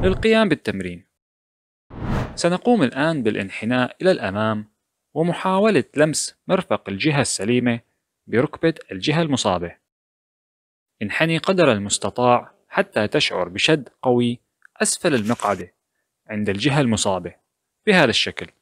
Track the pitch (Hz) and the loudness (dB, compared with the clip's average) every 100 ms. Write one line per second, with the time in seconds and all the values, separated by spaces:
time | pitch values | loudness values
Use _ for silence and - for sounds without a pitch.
0 | 190 185 226 220 214 151 - 98 90 87 | 0 0 2 2 2 0 -2 -6 -6 -10
1 | _ _ _ _ _ _ _ _ _ - | _ _ _ _ _ _ _ _ _ -12
2 | - - - - 170 180 - 240 131 131 | -4 -4 -4 -2 -2 0 0 2 2 0
3 | 156 160 110 101 98 - 110 127 123 - | -2 0 -2 -2 -6 -6 -2 0 -2 0
4 | 175 180 104 101 110 107 107 _ _ _ | 0 0 -2 -2 -2 -2 -8 _ _ _
5 | _ 143 170 165 190 190 214 185 110 - | _ -2 -2 -2 0 2 2 2 0 2
6 | 156 147 - - - 185 - - - 196 | 2 2 -6 -12 -2 -2 0 -4 -4 -2
7 | 156 143 120 - 98 123 123 117 _ _ | 0 0 -2 -2 0 2 2 -2 _ _
8 | _ _ - 104 147 - 165 156 - 95 | _ _ -2 0 0 0 -2 -2 -10 -8
9 | 95 151 165 131 107 90 85 - _ _ | -2 0 0 0 0 0 -4 -12 _ _
10 | _ _ _ _ _ _ _ _ _ _ | _ _ _ _ _ _ _ _ _ _
11 | 104 - 160 165 - 196 156 107 101 - | -8 -2 0 0 0 2 4 4 0 -4
12 | 104 - 123 120 - _ _ - 196 - | -4 0 2 2 0 _ _ -4 -2 0
13 | 107 156 - - 87 92 - 156 123 _ | 0 0 -2 -2 -6 -2 0 0 -2 _
14 | 131 123 120 120 _ _ _ _ 214 - | 0 2 0 -4 _ _ _ _ -4 -2
15 | 180 135 104 117 104 98 87 _ _ _ | 0 0 0 -2 -2 -2 -6 _ _ _
16 | _ _ _ 107 104 98 131 139 131 107 | _ _ _ -6 -2 0 0 2 2 0
17 | 107 92 87 - _ _ _ _ - 185 | 0 -2 -4 -16 _ _ _ _ 2 4
18 | 139 104 - - 90 _ | 4 2 -2 -6 -14 _